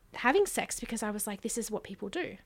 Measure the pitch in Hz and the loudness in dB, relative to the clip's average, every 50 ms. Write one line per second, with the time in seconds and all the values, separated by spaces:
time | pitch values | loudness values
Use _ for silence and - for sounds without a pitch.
0 | - - - - - 240 277 392 403 370 - - 196 - - - - - 233 220 | -20 -14 -6 2 4 6 6 8 6 4 2 0 -2 -2 -4 -6 -6 -4 -4 -2
1 | 240 214 208 208 - - 202 196 - 226 - 240 220 - 214 - - - 196 - | -2 -2 -2 -2 -4 -4 -4 -4 -4 -2 -2 -2 -2 -2 -4 -6 -6 -8 -10 -8
2 | - 202 - 339 339 - - - - | -6 -4 -4 -2 -4 -4 -6 -10 -16